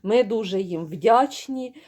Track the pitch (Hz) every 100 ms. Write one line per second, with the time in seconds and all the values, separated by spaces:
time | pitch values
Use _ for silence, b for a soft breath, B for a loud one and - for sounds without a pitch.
0 | 190 233 220 226 202 190 185 170 165 156
1 | 180 233 277 - - 262 254 -